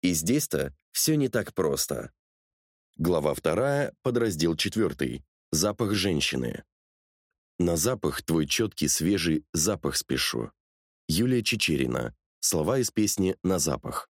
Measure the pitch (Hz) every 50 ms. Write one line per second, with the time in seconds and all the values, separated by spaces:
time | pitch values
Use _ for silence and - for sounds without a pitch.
0 | - 92 87 76 80 90 123 151 147 - - 71 67 73 - _ _ _ - -
1 | - - 156 151 139 127 - 117 98 - - - 90 76 69 67 - - 69 58
2 | 58 - _ _ _ _ _ _ _ _ _ _ _ _ _ _ _ _ _ -
3 | 80 85 90 80 71 76 69 - - 80 78 95 127 139 139 143 143 - - _
4 | _ 131 120 120 117 110 90 76 78 85 82 78 - 98 - 110 107 82 67 -
5 | 73 64 58 65 - _ _ _ _ _ - 78 92 104 104 - 120 98 107 101
6 | 90 101 87 73 69 - - 65 62 60 - - - _ _ _ _ _ _ _
7 | _ _ _ _ _ _ _ _ _ _ _ _ 90 85 85 80 76 117 127 -
8 | - 78 69 - - - 82 82 76 71 - - 113 104 - - 78 73 - -
9 | 78 87 101 95 80 85 78 76 - _ - 80 76 104 104 85 - 71 67 -
10 | - - 67 64 - - - 60 58 62 _ _ _ _ _ _ _ _ _ _
11 | _ - 80 85 117 127 127 120 110 - 123 104 - 87 80 69 67 60 62 62
12 | 60 60 - _ _ _ _ _ - - - 85 76 85 127 135 120 - _ -
13 | 107 101 - - 92 92 - _ _ 92 95 90 82 80 69 - - 62 - -
14 | - _